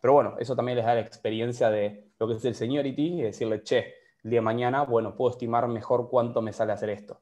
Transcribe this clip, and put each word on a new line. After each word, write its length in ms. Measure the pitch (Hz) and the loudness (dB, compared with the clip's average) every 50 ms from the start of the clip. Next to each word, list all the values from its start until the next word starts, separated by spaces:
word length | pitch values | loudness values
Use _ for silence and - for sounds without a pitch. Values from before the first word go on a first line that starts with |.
Pero 120 | - 123 139 | 6 8 6
bueno, 220 | 147 120 104 - - | 6 6 4 -2 -6
eso 160 | 120 120 131 | -6 -4 -2
también 200 | 117 120 123 123 | -2 -2 0 0
les 100 | 120 113 | 0 2
da 80 | 117 120 | 2 2
la 60 | 117 | 2
experiencia 680 | 104 - - - _ 110 110 113 117 120 120 123 131 113 | 0 -4 -12 -6 _ -4 -2 -2 -2 -4 0 2 2 2
de 400 | 107 107 104 104 104 - - _ _ | 2 2 0 -2 -4 -8 -20 _ _
lo 100 | _ 113 | _ -2
que 60 | 113 117 | -2 -2
es 120 | 110 - | -2 -2
el 100 | 127 110 | -4 -2
seniority 640 | - 117 117 135 147 135 139 127 139 147 170 180 170 | -2 -4 -2 -2 -2 -2 -2 -2 -2 -2 -2 -2 -2
y 20 | |
decirle, 400 | 127 107 101 - 120 110 107 107 | -4 -4 -4 -4 -2 -2 -2 -4
"Che, 320 | - - 135 120 113 - - - _ _ _ _ _ | 0 2 2 2 0 -2 -14 -20 _ _ _ _ _
el 80 | 110 | 0
día 80 | 120 117 | 0 2
de 20 | |
mañana, 400 | 110 110 113 120 123 123 131 139 147 | 2 2 0 0 0 0 2 0 0
bueno, 300 | 131 117 113 110 101 107 | 2 2 0 0 0 -4
puedo 140 | - 131 120 | -2 -2 -2
estimar 380 | 123 123 120 113 117 117 117 | 0 -2 -6 -2 0 0 0
mejor 420 | 123 117 110 110 - 127 120 120 - | 0 -4 -6 -2 0 0 0 0 2
cuánto 320 | 127 123 117 120 - 117 | 2 0 0 2 -2 -4
me 100 | 113 107 | -4 -4
sale 220 | 101 - 110 107 104 | -4 -2 -2 -2 -2
hacer 160 | 104 113 107 | -2 -4 -6
esto" 320 | 104 104 - - - _ | -6 -8 -10 -18 -20 _